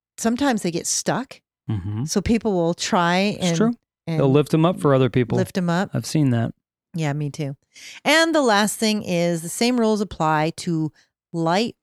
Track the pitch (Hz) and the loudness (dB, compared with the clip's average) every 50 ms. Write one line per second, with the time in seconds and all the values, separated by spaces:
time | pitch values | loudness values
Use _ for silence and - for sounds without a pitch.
0 | _ _ _ - - 226 240 247 285 285 240 202 - 180 160 170 - - - - | _ _ _ -4 -2 -2 0 2 2 0 0 0 -2 -2 -4 -4 -4 -4 -4 -2
1 | - - 147 196 262 - - - _ _ _ _ _ - 113 98 85 104 104 107 | -2 -2 -2 -2 -4 -8 -14 -20 _ _ _ _ _ -6 -6 -4 -4 -6 -4 -4
2 | 131 156 - 208 170 - 233 220 - 220 196 180 170 165 175 - - - 226 185 | -4 -2 -2 -2 0 2 0 0 0 0 0 0 0 0 -2 -2 -2 0 0 2
3 | 170 170 175 185 196 208 185 - 175 175 165 165 214 233 240 - _ _ _ _ | 2 2 2 2 0 0 -2 -2 -2 0 0 2 2 0 0 -4 _ _ _ _
4 | _ - 165 156 139 135 131 147 143 - - 160 160 170 185 - - 147 135 131 | _ -4 0 2 2 4 4 4 2 2 2 2 4 2 2 2 2 4 4 4
5 | 131 120 - 131 120 110 123 123 185 - - 190 180 175 170 175 202 - - 131 | 4 2 2 0 0 2 0 0 0 -2 -2 -2 -2 0 0 0 -2 -2 -4 -6
6 | 113 - - 160 147 131 120 117 113 - - _ _ _ _ _ _ _ - 165 | -4 -2 0 2 2 2 2 0 0 -2 -6 _ _ _ _ _ _ _ -8 -4
7 | 160 147 143 151 151 143 139 - 151 135 139 - _ _ _ - - - - - | -4 -4 -2 -4 -6 -6 -6 -8 -8 -8 -10 -12 _ _ _ -20 -20 -20 -16 -4
8 | - 262 294 320 330 330 320 311 277 233 208 202 214 196 - - 226 214 214 208 | 0 2 2 4 4 2 2 2 2 4 4 4 2 0 -2 -2 -2 0 0 -2
9 | - - 180 170 175 170 170 165 160 170 - - 233 240 254 240 226 220 220 202 | -2 -2 -2 0 0 0 -2 -2 -6 -6 -4 0 0 2 2 2 2 2 2 0
10 | 208 180 - - 165 156 160 151 156 165 - - - 180 170 160 156 151 - _ | -2 -4 -4 -2 0 0 2 2 0 -2 -4 -4 -4 -2 -2 -2 -2 -4 -6 _
11 | _ _ _ _ _ _ - 170 165 165 175 202 240 233 - _ | _ _ _ _ _ _ -6 -4 -2 0 0 0 0 -2 -6 _